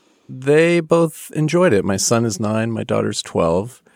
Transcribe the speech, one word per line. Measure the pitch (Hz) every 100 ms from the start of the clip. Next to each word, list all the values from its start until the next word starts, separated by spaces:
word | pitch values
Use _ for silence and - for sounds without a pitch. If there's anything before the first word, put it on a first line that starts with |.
| _ _ -
they | 131 135 151 170 170
both | 160 170 160 - - -
enjoyed | 151 175 180
it. | 101
My | 87 95
son | - 117
is | 117 98
nine, | 107 110 113
my | 110
daughter's | 110 107 107 104
twelve. | - - 82 87 117 - _